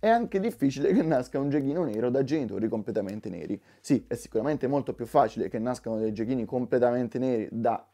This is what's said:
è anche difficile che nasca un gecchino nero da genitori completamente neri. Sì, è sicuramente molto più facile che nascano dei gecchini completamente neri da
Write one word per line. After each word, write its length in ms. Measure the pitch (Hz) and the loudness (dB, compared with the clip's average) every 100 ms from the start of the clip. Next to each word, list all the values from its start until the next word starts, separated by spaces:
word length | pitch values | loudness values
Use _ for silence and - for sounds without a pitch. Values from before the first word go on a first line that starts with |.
è 60 | 214 | 4
anche 320 | 233 240 190 | 4 2 0
difficile 500 | 220 - 139 135 143 | -2 2 0 2 4
che 100 | 208 | 4
nasca 380 | 160 139 127 139 | 4 2 0 -2
un 100 | 143 | 0
gecchino 360 | 147 135 156 160 | 0 0 0 -2
nero 240 | 107 123 | 0 0
da 160 | 127 135 | 2 2
genitori 420 | 156 117 98 110 | 0 -2 -2 -2
completamente 640 | 117 104 107 101 107 107 | -2 -2 -4 -4 -6 -8
neri. 280 | 87 78 101 _ _ | -10 -6 -8 _ _
Sì, 240 | - 127 - | 0 0 0
è 100 | 120 | -10
sicuramente 520 | - 147 139 147 131 | -4 -2 0 0 0
molto 260 | 143 131 | 0 -2
più 120 | - 117 | -8 0
facile 420 | 147 113 - 95 | 4 2 0 -4
che 120 | 113 | -2
nascano 380 | 117 123 117 110 | -4 -4 -4 -2
dei 140 | 110 | -2
gecchini 320 | 107 110 127 | -2 -2 -2
completamente 760 | 110 127 120 127 120 123 120 127 | -2 -4 0 2 4 2 -2 -2
neri 280 | 131 120 101 | -2 -2 -2
da 380 | 117 117 110 - | -2 0 -2 -6